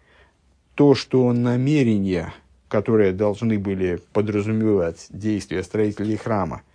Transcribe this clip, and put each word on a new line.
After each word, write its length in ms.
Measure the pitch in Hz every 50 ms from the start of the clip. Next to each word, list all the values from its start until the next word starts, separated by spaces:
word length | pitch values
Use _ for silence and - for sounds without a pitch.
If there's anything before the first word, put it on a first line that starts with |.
| _ _ _ _ _ _ _ _ _ _ _ _ _ _ _
то, 220 | - 143 143 131
что 360 | - - - - 131 123 123 120
намерения, 1000 | 120 123 123 120 123 127 139 151 151 127 117 110 101 98 95 92 87 82 87 - - _ _ _ _ _ _
которые 420 | - 107 101 - 113 107 104 95
должны 480 | 92 95 107 104 101 101 120 113 110 104
были 420 | 95 101 98 92 92 90 87 82 - _ -
подразумевать 920 | 107 104 107 104 104 98 107 110 110 110 107 104 98 85 82 82 - - -
действия 520 | - 92 101 110 107 98 - - - 92
строителей 560 | 90 - - 107 107 107 101 - 98 107 110 104
храма, 460 | - 117 113 101 92 80 71 - - _ _